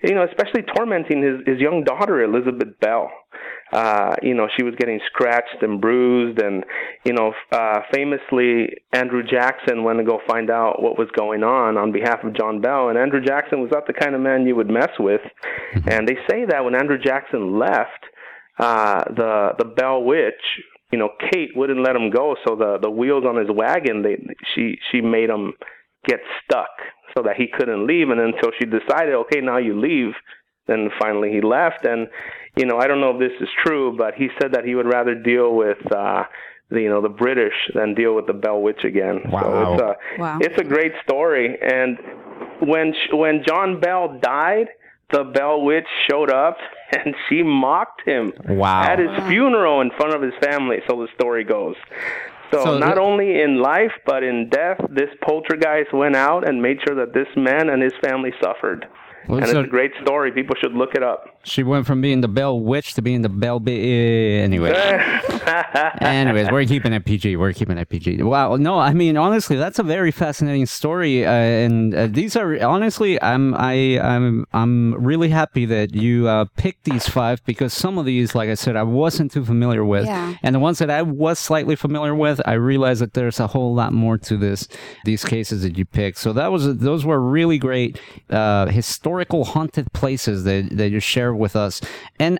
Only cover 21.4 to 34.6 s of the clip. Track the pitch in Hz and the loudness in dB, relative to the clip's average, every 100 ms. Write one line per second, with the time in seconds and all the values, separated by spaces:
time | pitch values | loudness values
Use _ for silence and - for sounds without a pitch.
21.4 | 147 120 135 131 127 127 110 113 147 131 | -4 -2 0 2 2 2 0 0 0 -2
22.4 | - 110 107 101 107 110 123 139 127 120 | -2 0 0 0 -2 -2 0 2 0 0
23.4 | 104 104 113 165 143 107 104 101 - - | -2 0 0 0 0 -2 -2 -2 -8 -14
24.4 | - - 117 - - 123 113 113 113 110 | -8 -4 -4 -4 -4 -2 0 0 0 -2
25.4 | 98 - - - _ _ - 117 - - | -4 -10 -16 -20 _ _ -4 -4 -4 -14
26.4 | - 127 - - - - - - 127 120 | -2 -2 -2 -10 -18 -18 -6 -2 -2 0
27.4 | 120 - 123 107 107 170 151 117 117 113 | -2 0 -2 0 0 2 2 2 2 2
28.4 | 117 113 120 110 - 139 160 131 117 147 | -2 -2 -2 -2 0 0 2 0 0 -2
29.4 | 131 123 120 104 147 160 120 - - - | 0 0 0 0 0 0 -2 -6 -16 -20
30.4 | _ _ - 110 107 - 110 104 104 107 | _ _ -4 -2 -2 -2 -2 0 0 0
31.4 | 107 123 170 - 120 117 113 - - - | 2 2 2 0 -4 -4 -6 -10 -16 -18
32.4 | - - 127 117 131 139 135 123 127 123 | -12 -4 0 2 2 2 0 0 -2 -2
33.4 | - - 165 151 131 113 110 104 135 - | -8 -2 0 0 -2 -2 -4 -2 -6 -2
34.4 | 139 127 | -2 -2